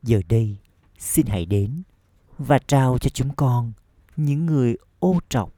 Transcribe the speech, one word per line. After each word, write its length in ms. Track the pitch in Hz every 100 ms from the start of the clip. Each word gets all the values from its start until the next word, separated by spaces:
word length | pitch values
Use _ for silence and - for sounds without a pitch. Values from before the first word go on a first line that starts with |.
Giờ 180 | - 113 82
đây, 280 | 113 110 101 _ _ _ _
xin 260 | - 160 127
hãy 180 | 101 85
đến 380 | 101 101 147 185 _ _ _ _ -
và 220 | 135 139 -
trao 300 | 139 131 123
cho 120 | 131
chúng 260 | - 131 135
con, 380 | 135 120 117 107 _ _ _ -
những 300 | 147 143 165
người 320 | 151 120 117 _ _
ô 200 | 175 175 -
trọc 240 | 123 98